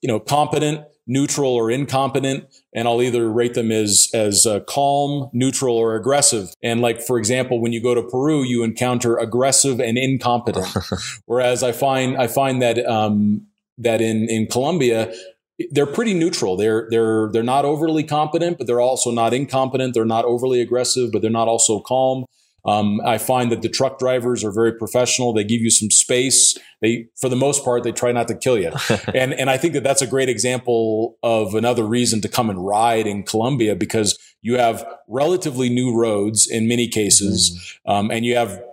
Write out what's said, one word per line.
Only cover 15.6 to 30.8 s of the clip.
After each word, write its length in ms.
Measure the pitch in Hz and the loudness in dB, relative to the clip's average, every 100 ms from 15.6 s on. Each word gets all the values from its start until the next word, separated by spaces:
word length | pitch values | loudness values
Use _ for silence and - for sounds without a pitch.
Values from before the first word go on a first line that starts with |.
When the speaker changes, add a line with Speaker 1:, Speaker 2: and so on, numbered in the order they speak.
| 110 | -4
Speaker 1:
they're 160 | 143 143 | 0 0
pretty 280 | 143 226 | 0 -2
neutral. 420 | 185 165 - 104 92 | 0 0 0 -2 0
They're, 300 | 107 110 110 | 2 0 0
they're, 400 | 113 113 110 110 | 0 2 2 0
they're 120 | 110 | 0
not 220 | 117 135 | 0 0
overly 400 | 143 151 165 160 | 0 0 0 0
competent, 540 | 151 151 156 165 170 170 | 0 -2 0 0 -2 -4
but 80 | 117 | -2
they're 140 | 120 | 2
also 300 | 123 127 - | 2 2 0
not 240 | 117 113 | 0 0
incompetent. 600 | 120 139 131 131 131 131 | 0 -2 -2 0 0 0
They're 100 | 120 | 0
not 200 | 113 113 | 0 0
overly 360 | 120 120 127 127 | 0 0 0 0
aggressive, 520 | 117 123 123 - 120 | 0 0 0 0 0
but 100 | 107 | 0
they're 80 | 110 | 0
not 180 | 113 113 | 0 2
also 320 | 117 - 107 | 2 2 0
calm. 440 | - 127 131 131 127 _ _ _ - | -2 0 0 -2 -6 _ _ _ -2
Um, 360 | 104 104 104 | 0 2 0
I 140 | 123 113 | 0 -2
find 340 | - 127 123 | 0 0 2
that 80 | 120 | 0
the 80 | 110 | -2
truck 300 | - 135 - | -2 -2 0
drivers 440 | 127 127 123 123 | -2 0 0 -2
are 80 | 107 | -2
very 220 | 101 113 | 2 0
professional. 640 | 113 107 123 123 - 123 | 0 -2 0 0 0 0
They 100 | 110 | 0
give 160 | 104 117 | 0 0
you 80 | 113 | 2
some 200 | - 107 | 2 4
space. 680 | - - 123 131 127 - - - _ | 2 4 2 2 2 2 0 -8 _
They, 280 | 110 117 117 - | 0 0 -4 -6
for 80 | 131 | -2
the 80 | 127 | 0
most 260 | 135 139 | 0 0
part, 220 | - 123 | 0 -2
they 80 | 117 | -2
try 180 | 107 123 | -2 -2
not 160 | 120 113 | 0 -2
to 60 | |
kill 240 | 107 - 120 | -2 0 0
you. 140 | 85 - - | 0 -4 -2
Speaker 2:
<laughs> 220 | 110 - | -2 0
Speaker 1:
And, 200 | 123 127 | 0 0
and 160 | 160 135 | -2 0
I 80 | 131 | 0
think 160 | 170 | 0
that 100 | 147 | 0
that's 160 | 123 135 | 0 0
a 60 | 127 | 0
great 240 | 131 131 | 0 0
example 880 | 113 127 127 123 117 | 0 0 -2 0 0